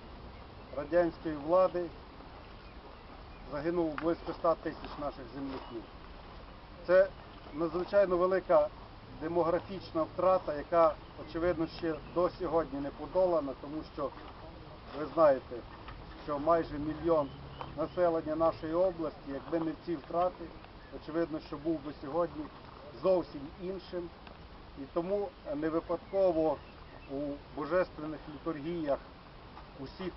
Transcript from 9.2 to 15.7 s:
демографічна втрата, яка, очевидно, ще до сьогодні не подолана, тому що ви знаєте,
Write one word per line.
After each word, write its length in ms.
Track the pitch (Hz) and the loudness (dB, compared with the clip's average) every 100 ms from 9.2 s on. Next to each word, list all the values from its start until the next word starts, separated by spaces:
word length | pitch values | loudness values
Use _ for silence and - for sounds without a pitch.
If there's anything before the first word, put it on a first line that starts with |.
демографічна 840 | 156 175 160 170 - 185 - 165 | 0 2 4 2 0 -8 -4 0
втрата, 520 | 156 - 180 185 165 | 0 4 6 6 2
яка, 400 | 147 139 170 165 - - - 139 | -4 4 8 8 6 -6 -14 -8
очевидно, 380 | 170 175 160 160 - | 0 2 2 0 -2
ще 160 | 170 151 - | -2 -2 -2
до 160 | 170 175 | 2 2
сьогодні 500 | - 170 165 143 139 | 2 0 2 2 -2
не 100 | 143 | -6
подолана, 600 | - 151 185 185 165 139 127 | -6 0 4 6 4 2 -4
тому 220 | 143 156 151 | -6 -8 -8
що 160 | - 135 - - - - - - - - 135 | -4 -4 -6 -14 -14 -14 -14 -14 -14 -10 -6
ви 80 | 151 | 0
знаєте, 420 | 143 156 131 - 120 - | 8 10 8 2 -10 -10